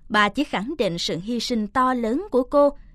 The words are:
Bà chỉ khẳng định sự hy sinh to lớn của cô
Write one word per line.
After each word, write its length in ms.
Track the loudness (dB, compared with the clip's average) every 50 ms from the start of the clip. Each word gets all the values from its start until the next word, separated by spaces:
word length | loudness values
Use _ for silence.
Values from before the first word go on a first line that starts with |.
| -8 0
Bà 200 | 2 2 2 2
chỉ 140 | 2 -2 -2
khẳng 300 | -2 -4 -4 -4 -4 -2
định 200 | -2 -2 -2 -2
sự 220 | -4 -4 -4 -6 -6 -6
hy 160 | -6 -4 -4
sinh 280 | -4 -2 -2 -2 -2
to 260 | -2 0 0 2 2 0
lớn 340 | 0 -2 -2 -2 -2 -2 0
của 120 | 0 0 0
cô 340 | 2 4 4 4 4 2 -2 -10 -20